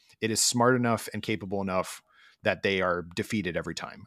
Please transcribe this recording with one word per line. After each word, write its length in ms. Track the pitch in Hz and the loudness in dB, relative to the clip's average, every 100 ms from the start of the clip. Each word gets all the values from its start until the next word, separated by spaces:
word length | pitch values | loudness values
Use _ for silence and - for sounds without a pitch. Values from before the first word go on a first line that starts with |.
| _ _ | _ _
it 100 | 110 | -2
is 100 | 107 | 2
smart 340 | - 123 120 127 | 2 4 4 4
enough 340 | 120 110 - | 4 0 -2
and 80 | 107 | -6
capable 400 | - 107 98 101 | -4 -4 -4 -4
enough 400 | 98 92 87 - - _ - _ | 0 0 -2 -6 -18 _ -20 _
that 200 | 104 92 | 0 2
they 180 | 101 95 | 2 2
are 220 | 90 87 85 87 | 2 0 -2 -6
defeated 420 | 104 110 90 82 | -2 -2 -2 -2
every 180 | 85 80 | -4 -6
time. 300 | 62 - | -10 -12